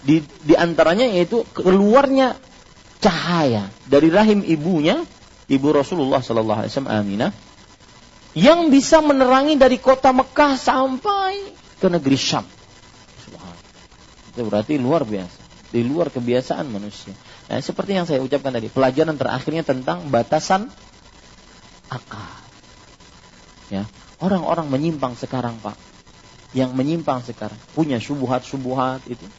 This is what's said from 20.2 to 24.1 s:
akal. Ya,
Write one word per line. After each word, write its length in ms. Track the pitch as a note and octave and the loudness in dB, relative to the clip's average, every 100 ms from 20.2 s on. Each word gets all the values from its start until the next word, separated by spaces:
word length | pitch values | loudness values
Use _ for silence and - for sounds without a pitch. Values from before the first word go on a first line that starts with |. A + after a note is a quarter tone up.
| A#2 D#3 - F#3+ B3 - - - - - - - - - - - - | 0 -2 0 -2 -2 -16 -20 -20 -20 -20 -20 -20 -20 -20 -20 -20 -14
akal. 400 | C3 - A2 F2 F2 - - - - - - - - - - - - - | -14 -14 -16 -16 -20 -20 -20 -20 -20 -20 -20 -20 -20 -20 -20 -20 -20 -10
Ya, 160 | G2 A2 - - | -10 -10 -14 -20